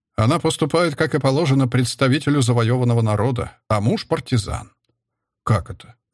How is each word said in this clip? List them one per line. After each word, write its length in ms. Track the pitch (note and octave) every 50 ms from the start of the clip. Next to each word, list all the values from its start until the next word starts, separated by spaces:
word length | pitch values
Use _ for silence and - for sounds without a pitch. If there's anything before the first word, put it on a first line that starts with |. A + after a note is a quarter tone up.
| _ _ -
Она 240 | - G#2+ A#2+ E3 E3
поступает, 560 | - D#3+ - - D#3+ C#3+ - E3 F3 E3 C#3+
как 180 | - E3 D3+ -
и 60 | D3
положено, 480 | C#3 C3+ C3 D3 F3 C#3 C3+ C#3 C3+
представителю 720 | A#2+ B2+ C3 B2 - - - C3+ B2+ C3 D#3 - D3 D3 D3
завоеванного 640 | B2 A#2 A#2+ A#2+ A2+ A2 B2 B2+ B2 A#2+ A#2 A#2 A2+
народа, 480 | A2 G#2+ G#2 G#2 - A#2+ A2 D2+ - - _ _
а 120 | - A2 G#2
муж — 280 | G2+ A#2+ G#3 G#3+ -
партизан". 640 | - D#3+ D#3 - - B2+ A#2 F#2 - D2 - - - _ _ _ _ _ _ _ _ _ _ _ _ _ _ -
"Как 260 | - A2 F#2 - -
это?" — 260 | - - - - - _ _ _